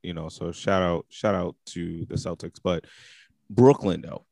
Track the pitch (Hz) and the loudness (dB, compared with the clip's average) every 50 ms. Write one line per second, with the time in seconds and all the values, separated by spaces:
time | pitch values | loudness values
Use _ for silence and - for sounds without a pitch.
0 | - 90 87 82 80 80 - - 87 87 82 - - - 98 95 92 87 87 85 | -12 -10 -8 -8 -10 -10 -10 -10 -10 -10 -10 -6 -2 2 2 2 4 2 0 -2
1 | - _ - - - 107 98 92 90 82 - _ - - - 87 85 85 82 82 | -4 _ -8 -4 -2 0 0 0 -2 -4 -8 _ -16 -14 -10 -8 -8 -8 -8 -8
2 | 82 - - 73 - 90 85 - - 85 - - - 92 90 82 - - - - | -8 -8 -6 -6 -6 -6 -8 -10 -10 -14 -10 -6 -2 -2 -2 -2 -4 -10 -18 -20
3 | - - - - - _ _ _ _ - 101 107 123 135 143 - - 101 87 76 | -20 -20 -20 -20 -20 _ _ _ _ -2 4 8 8 8 8 6 4 -2 -2 -2
4 | 64 78 67 - _ _ | -6 -10 -14 -14 _ _